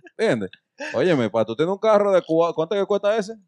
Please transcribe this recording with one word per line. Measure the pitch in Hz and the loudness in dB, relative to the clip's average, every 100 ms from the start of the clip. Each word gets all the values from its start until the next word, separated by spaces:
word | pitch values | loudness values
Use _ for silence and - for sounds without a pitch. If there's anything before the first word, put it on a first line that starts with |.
| 349 - | -16 -4
¿Entiendes? | 214 123 92 - _ - - | -2 0 -4 -12 _ -16 -8
Óyeme, | 113 175 151 110 | -2 2 2 2
pa, | 113 | 0
tú | 110 | -2
tienes | 113 160 | -2 -4
un | 202 | 0
carro | 220 208 202 | 2 2 4
de | 185 | 2
cua-, | - 160 170 | 2 0 0
¿cuánto | 160 160 | 0 -2
que | 202 | -2
cuesta | 196 202 202 220 | 0 -2 0 -2
ese? | 196 226 | -4 -10